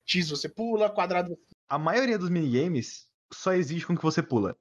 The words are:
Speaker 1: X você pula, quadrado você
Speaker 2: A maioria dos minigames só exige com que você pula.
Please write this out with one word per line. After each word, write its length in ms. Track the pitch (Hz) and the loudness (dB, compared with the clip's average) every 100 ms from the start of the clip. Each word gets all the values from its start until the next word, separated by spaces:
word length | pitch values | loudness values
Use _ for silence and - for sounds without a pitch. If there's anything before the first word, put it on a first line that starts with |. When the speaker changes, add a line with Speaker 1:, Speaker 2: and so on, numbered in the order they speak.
| - | -4
Speaker 1:
X 240 | 180 160 | -2 -2
você 180 | 143 - | -4 -6
pula, 400 | - 233 214 208 | -6 -2 2 2
quadrado 400 | 208 180 180 180 | 2 0 0 -2
você 100 | 170 _ _ - | -6 _ _ -6
Speaker 2:
A 100 | 143 | -2
maioria 400 | 160 226 262 214 | 0 2 2 0
dos 100 | 180 | 0
minigames 760 | 175 151 120 170 147 - - - _ _ | 0 2 2 2 -2 -4 -10 -20 _ _
só 200 | - 190 | -6 0
exige 320 | 185 139 165 - | 0 0 -2 -2
com 100 | 170 | 0
que 60 | |
você 200 | 156 165 | 2 0
pula. 320 | - 120 95 - | 2 2 2 -4